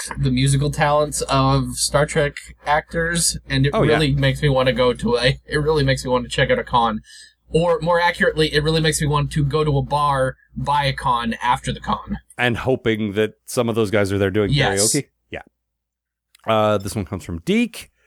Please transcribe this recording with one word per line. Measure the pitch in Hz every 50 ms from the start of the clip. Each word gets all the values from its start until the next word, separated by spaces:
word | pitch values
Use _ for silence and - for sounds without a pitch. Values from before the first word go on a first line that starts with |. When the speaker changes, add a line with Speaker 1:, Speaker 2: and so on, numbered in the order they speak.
| - - -
Speaker 1:
the | 143 139 135
musical | 123 127 135 139 135 135 147 143
talents | 139 160 156 147 147 151 151 147 - - -
of | - 135 135 135 135 135 135 123 123 120
Star | - - - - 143 147
Trek | - - 165 143 143 - - - - - - -
actors, | 143 147 123 - - - 165 165 165 170 170 165 - - - -
and | - 135 135 135
it | 143 180
Speaker 2:
Oh, | 220 165
yeah. | 110 117
Speaker 1:
really | 117 156 135 139
makes | 139 139 135 127 -
me | 156 143
wanna | 131 131 127 131 117
go | 120 127 123 117
to | - - 113 120
a, | 120 123 135 139 - -
it | - -
really | 151 143 156 160 151 135
makes | 135 131 131 -
me | 127
wanna | 127 123 123 120
check | - 147 135 123
out | 123 120
a | 117
con. | - 127 117 104 110 110 - - - - - - - _ _ _ - -
Or | 160 170 175 165 -
more | 156 170 175 170
accurately, | 175 175 175 - 180 165 151 156 156 151 151
it | 151 147
really | 156 160 160
makes | 156 156 151 -
me | 160
want | 143 147 147 143 135 -
to | 160 143
go | 135 151 156 151
to | 151 139
a | 135 127
bar, | 123 139 147 147 143 139 131 131 131 - - _ _ -
buy | 113 131 143 143 147 139
a | 135 131
con | - - 131 120 117 117 113 113 - -
after | 120 127 127 - 123 110
the | -
con. | - - - - - - - - - _ _
Speaker 2:
And | - 123 123 110
hoping | 95 - 123 131 - - 117 110 107 110 104 95
that | 107 107 107 - _ _
some | - - 127 120 117
of | 107
those | 117 110 98
guys | 110 104 104 92
are | 101
there | 98 101 98
doing | 92 107 104 98
Speaker 1:
Yes. | 139 143 - 101 98 98 104 113 -
Speaker 2:
karaoke. | 143 - - _ _ _ _
Yeah. | - - - _ _ _ _ _ _ _ _ _ _ _ _ _ _ _ _ _ _ _ -
Uh, | 110 110 110 107 107 107
this | 101 101 101 -
one | 110 92
comes | - 101 87 -
from | - 87 85
Deke. | - 170 202 233 240 - - - - - _ _ _